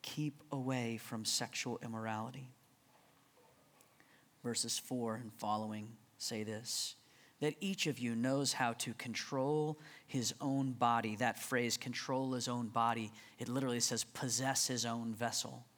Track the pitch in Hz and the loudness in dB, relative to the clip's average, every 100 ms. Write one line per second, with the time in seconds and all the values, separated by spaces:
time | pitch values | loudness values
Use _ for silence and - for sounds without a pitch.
0 | - - 151 143 - 139 127 127 117 113 | -6 -2 -2 -2 -6 -2 0 2 0 -2
1 | - 117 107 - 120 - - 117 120 113 | -4 -4 0 0 0 -2 -2 -2 -4 -4
2 | 110 107 113 131 127 - _ _ _ - | -2 -2 -2 -6 -12 -16 _ _ _ -20
3 | - - - - - - - - - _ | -20 -20 -20 -20 -20 -20 -20 -20 -20 _
4 | - - - _ 123 113 117 - - 127 | -20 -20 -20 _ -4 -2 -2 -4 -2 -2
5 | 117 110 113 107 110 107 110 107 107 117 | 0 -2 -6 -6 0 0 0 -4 -8 -12
6 | - - - 113 107 107 120 - - - | -20 -8 -4 -2 -2 -4 -4 -4 -4 -6
7 | - - - _ 147 143 190 190 160 120 | -20 -20 -20 _ -2 0 -2 0 0 0
8 | 123 113 123 135 135 - 123 117 - 110 | 0 2 4 4 2 2 2 2 -4 -4
9 | 123 107 - 139 135 151 151 151 - - | -6 -4 -2 0 2 2 2 -2 -10 -20
10 | - 135 113 - 143 135 135 120 120 117 | -4 0 0 -2 0 2 2 4 6 6
11 | 110 107 120 113 - 127 120 - 131 117 | 2 2 2 2 0 2 2 0 -2 -6
12 | - 131 131 127 120 123 117 113 117 113 | -2 0 2 0 0 0 0 4 4 2
13 | 110 - - - 120 127 135 120 - 117 | -2 -8 -20 -8 -2 2 2 2 2 2
14 | - - 131 113 131 131 - 123 120 117 | -2 -2 0 2 2 2 2 2 0 0
15 | 117 110 117 - 117 123 - | -2 0 0 0 -4 -8 -16